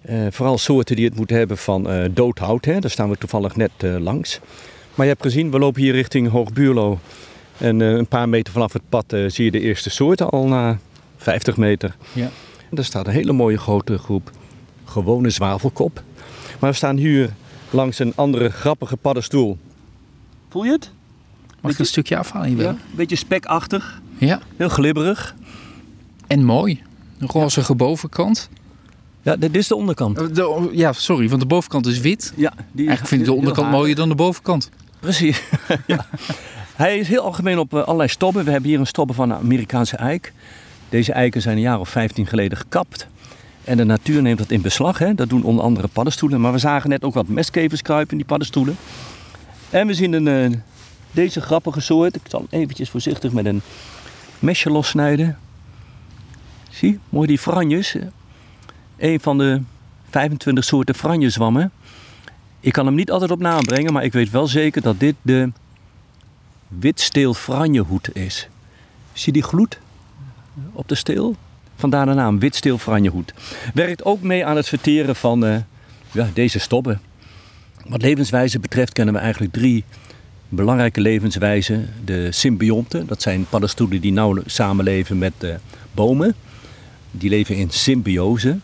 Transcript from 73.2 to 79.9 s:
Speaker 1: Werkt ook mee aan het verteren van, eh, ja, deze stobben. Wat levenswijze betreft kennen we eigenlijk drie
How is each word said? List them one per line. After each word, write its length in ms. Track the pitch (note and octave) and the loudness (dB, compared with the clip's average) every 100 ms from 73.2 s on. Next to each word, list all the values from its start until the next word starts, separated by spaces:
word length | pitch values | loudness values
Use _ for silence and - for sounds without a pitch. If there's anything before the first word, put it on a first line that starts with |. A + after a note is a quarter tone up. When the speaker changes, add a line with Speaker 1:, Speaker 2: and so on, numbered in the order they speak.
| E2+ - - - A#2+ | -8 -14 -16 -12 -6
Speaker 1:
Werkt 300 | C3 F3 F3 | -2 -2 0
ook 180 | F#3+ G3+ | 0 0
mee 220 | F#3 F#3 D3+ | 0 0 2
aan 100 | D3+ | 0
het 120 | - | 0
verteren 480 | C#3+ - D3+ C#3 B2+ | -2 2 2 2 0
van, 280 | A#2+ A#2+ A2 | 2 2 2
eh, 100 | G#2+ A2 - - - - | 0 -4 -14 -20 -20 -10
ja, 160 | G2+ A2+ | -2 -2
deze 240 | F2 B2 G#2+ | 2 0 0
stobben. 420 | - B2 B2+ G2+ - - - - - - - - - | 0 -2 0 -4 -6 -20 -20 -20 -20 -20 -20 -20 -8
Wat 160 | A#2 | 0
levenswijze 560 | B2 C#3+ C3 B2 B2+ A2+ | 2 2 2 2 0 -2
betreft 340 | G2+ C3 B2 | -2 0 0
kennen 220 | - G#2+ | 2 2
we 60 | G#2 | 2
eigenlijk 320 | A2+ A2 G2+ | -2 -2 -4
drie 320 | G2 B2+ A#2 G#2 | 0 2 2 -2